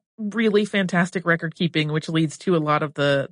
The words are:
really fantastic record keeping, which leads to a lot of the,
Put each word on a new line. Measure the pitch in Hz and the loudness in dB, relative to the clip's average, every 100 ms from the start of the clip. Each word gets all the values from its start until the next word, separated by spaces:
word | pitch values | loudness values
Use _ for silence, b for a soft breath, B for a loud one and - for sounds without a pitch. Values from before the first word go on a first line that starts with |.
| _ - | _ -10
really | 208 208 220 202 208 | -6 0 2 2 2
fantastic | 208 185 180 180 185 170 | 0 0 0 0 0 0
record | 165 165 - | 0 -2 -2
keeping, | 170 165 151 | -2 0 -2
which | 151 151 | -2 -2
leads | 160 160 - | 0 0 -2
to | - 175 | 0 0
a | |
lot | 151 147 | 2 0
of | 151 | -2
the, | 147 143 139 135 | 0 0 2 0